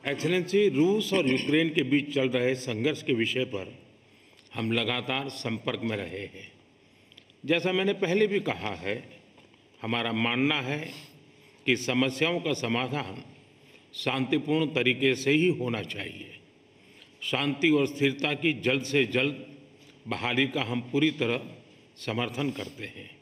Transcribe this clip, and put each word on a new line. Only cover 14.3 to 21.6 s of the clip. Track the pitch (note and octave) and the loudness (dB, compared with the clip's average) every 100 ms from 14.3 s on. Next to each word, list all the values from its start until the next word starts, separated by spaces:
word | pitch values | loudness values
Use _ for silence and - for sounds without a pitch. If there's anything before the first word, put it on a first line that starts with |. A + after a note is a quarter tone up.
| D3 D3 D#3 D3+ | 0 2 0 2
तरीके | C3 B2 B2 C3+ B2 | 2 2 4 2 2
से | C3+ | 2
ही | D3+ F3+ C#3+ | 4 4 2
होना | B2 A2+ | -2 -4
चाहिए। | F#2+ G2+ G2 - - - - _ - - - - - - | -4 -8 -10 -10 -16 -18 -20 _ -20 -20 -20 -20 -20 -10
शांति | - C3 C#3+ C#3 E3 | -2 0 0 2 4
और | D3+ C3+ | 4 2
स्थिरता | - C#3 C3 C#3+ | 2 0 2 -2
की | C#3+ E3 | 0 -2
जल्द | B2+ A2 C3+ | 0 0 0
से | B2+ C#3+ A#2 | 0 0 2
जल्द | B2 C#3+ C#3 - - - - - - - | 2 0 -4 -14 -20 -20 -20 -20 -18 -8
बहाली | G#2+ A#2+ B2 C3+ | -4 0 2 0
का | C#3+ | 0
हम | A#2 B2 | -2 -4
पूरी | A#2+ C#3 D#3 | 0 2 2
तरह | D3+ A#2+ B2 F#2+ - | 2 -2 -2 -6 -16